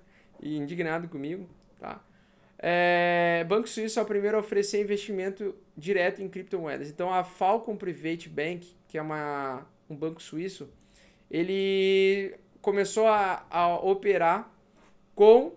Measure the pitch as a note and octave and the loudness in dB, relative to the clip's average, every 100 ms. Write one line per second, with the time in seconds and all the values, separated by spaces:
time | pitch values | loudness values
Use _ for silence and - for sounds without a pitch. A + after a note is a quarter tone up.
0 | _ _ _ - D3 D3+ C#3+ E3+ E3 E3 | _ _ _ -16 -10 -8 -6 -6 -4 -6
1 | E3+ D3 C#3+ F#3 F3+ - _ - - - | -8 -10 -10 -10 -14 -20 _ -16 -14 -14
2 | _ _ _ _ _ - E3+ F3 F3 F3 | _ _ _ _ _ -8 -2 2 4 4
3 | F3 F3 E3+ E3+ E3 G#3 A3 - A3 A3+ | 2 2 2 2 0 0 0 -4 -4 -2
4 | G#3 G3+ G3+ G#3+ G#3 G3 G3 G#3 G3+ G3+ | -2 0 0 0 0 -2 0 -2 -2 -2
5 | A3 G3 F#3+ G3 G3+ - _ - D#3 G3 | -4 -4 -4 -6 -10 -10 _ -12 -2 0
6 | F3 F#3 F#3+ F#3 F3+ F#3 D#3+ C3+ C#3+ D3+ | 0 -2 -10 -10 -8 -6 -6 -8 -10 -6
7 | F3+ F#3 F3 - F#3+ A3+ A3+ G#3 F#3 C#3+ | -2 0 -2 0 2 2 0 -8 -8 -6
8 | D#3 E3+ E3 D3+ D#3 F3 - _ _ D#3+ | -6 -8 -8 -6 -6 -6 -12 _ _ -8
9 | D#3 D3+ D3 C#3+ C3+ C3 D#3 _ - D3 | -6 -6 -6 -6 -6 -8 -14 _ -18 -8
10 | D#3+ D#3+ - D#3 F#3 F#3 C#3+ - _ - | -8 -8 -12 -10 -10 -10 -18 -20 _ -20
11 | - _ - D#3+ F3+ G3 G3 G3 F#3+ F#3+ | -20 _ -8 -4 -2 0 0 2 4 4
12 | F#3+ G3 G3 - _ _ - G3+ G3 A3 | 4 2 -2 -10 _ _ -2 0 0 2
13 | A3 G#3 G3 F3+ - E3+ F3 E3+ F#3+ G3 | 4 4 2 -2 -4 0 2 2 0 0
14 | G3+ F3+ E3 F#3+ - _ _ _ _ _ | 2 4 4 2 -2 _ _ _ _ _
15 | _ - G#3+ A#3+ D#4 | _ 6 10 10 8